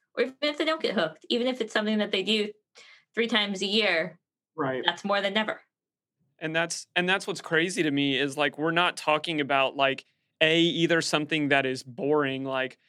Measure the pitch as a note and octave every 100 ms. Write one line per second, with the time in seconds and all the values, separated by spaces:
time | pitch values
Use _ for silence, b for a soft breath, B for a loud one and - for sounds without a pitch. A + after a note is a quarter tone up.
0 | _ - B3 - D4 D4 D#4+ D#4+ - G3
1 | D#3+ - - A#3+ B3 B3+ A3 A3 G#3+ G#3+
2 | G3+ G3+ F#3+ G#3+ G#3 - _ B B B
3 | B - A#3 A3+ G3+ F#3 G3 G3+ G#3 E3+
4 | E3+ - _ _ _ - C#3 C3 - -
5 | G3+ G3+ G3 G3+ G#3+ - _ _ _ _
6 | _ _ _ _ E3 D#3+ E3+ - - -
7 | F3+ G3 G3 F3 - D#3+ F3 F#3 D#3 C#3+
8 | C#3 C3 C#3+ C3+ C#3+ - D#3 E3 F3 -
9 | - D3+ D3+ D#3+ C3+ C#3 C3 C#3 C3+ C3+
10 | - _ _ _ D#3+ E3 E3+ E3 E3 E3+
11 | D3+ D#3 D3+ D#3+ D3 C#3 C3 C3 C3 A#2+
12 | C#3+ D3+ C#3 C3+ C3+ C3+ C3 -